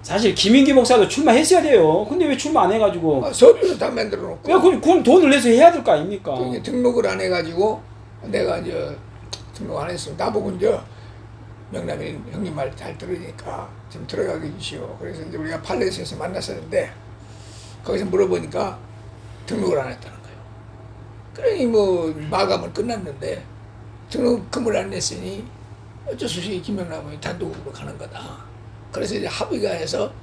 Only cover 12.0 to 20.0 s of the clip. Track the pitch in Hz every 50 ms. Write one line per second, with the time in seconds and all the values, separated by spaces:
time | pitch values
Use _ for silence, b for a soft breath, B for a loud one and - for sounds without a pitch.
12 | 151 160 143 143 - - 151 190 208 175 151 151 135 135 - - - - 156 -
13 | - 180 185 160 175 160 160 - - 165 - - - - - - - - - 151
14 | - - - 202 190 185 165 160 156 151 147 - - - 147 - - - - -
15 | - - - 160 160 - 170 156 156 160 165 165 - - 196 - 190 185 180 -
16 | 175 - - - 156 175 185 180 - - - - - - 202 180 143 - - -
17 | - - - B B B B B B B B B B B B B - - - 180
18 | 208 185 180 190 196 185 180 170 160 147 160 185 220 190 - - - - - -
19 | - - - - - - - - - - 254 214 190 180 170 143 131 127 - -